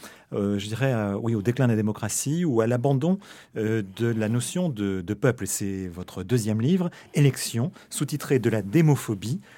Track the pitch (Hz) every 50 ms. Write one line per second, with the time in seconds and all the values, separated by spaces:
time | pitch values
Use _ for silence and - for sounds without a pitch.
0 | - - - - - _ - 107 101 101 101 101 98 104 110 107 135 135 127 110
1 | 104 101 98 101 113 113 117 107 95 120 123 143 135 120 113 107 104 107 104 -
2 | - 104 - - - 135 151 170 180 160 123 110 110 113 123 123 120 139 143 131
3 | 139 170 190 196 - - - - - - - 113 107 107 113 113 101 95 95 101
4 | 117 117 117 110 107 107 117 120 120 - - 180 180 170 131 104 101 98 95 92
5 | 87 90 104 104 - 131 113 - 98 95 - - 104 98 95 95 95 90 85 87
6 | 90 - - 92 92 95 120 123 101 110 107 107 113 143 185 185 175 175 - -
7 | - - - - 143 139 - - - - - 117 123 180 - - - - - -
8 | 147 139 151 143 - - 143 127 107 117 107 110 92 98 101 165 165 151 143 123
9 | - - 110 92 98 110 147 196 - - -